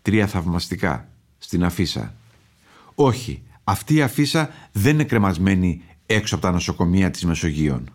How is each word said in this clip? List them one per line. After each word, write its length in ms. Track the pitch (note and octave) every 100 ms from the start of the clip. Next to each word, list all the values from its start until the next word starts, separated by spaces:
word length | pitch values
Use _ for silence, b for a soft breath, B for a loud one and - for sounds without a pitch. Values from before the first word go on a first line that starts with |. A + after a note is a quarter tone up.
Τρία 260 | - G#2+ G2+
θαυμαστικά 800 | F#2+ E2+ F2 - F2+ F#2+ B1+ - _ _ _
στην 260 | - F2
αφίσα. 500 | F2 - E2 - G#1+ - _ b b b b b b -
Όχι, 480 | C#3 A2+ - C#2 b b
αυτή 320 | - G2 - D3+
η 60 |
αφίσα 480 | C3+ - C#3+ D#3+ D3 B B
δεν 220 | G2+ A2
είναι 100 | D3+
κρεμασμένη 800 | D3 A#2 G2+ E2 F#2+ F#2+ F2+ E2 B B -
έξω 300 | G#2+ G#2+ D#2+
από 80 |
τα 80 | F#2
νοσοκομεία 580 | F2 - E2 F2 F#2 F#2
της 160 | - F2
Μεσογείων. 640 | E2 E2+ D2+ D2+ B1+ B1+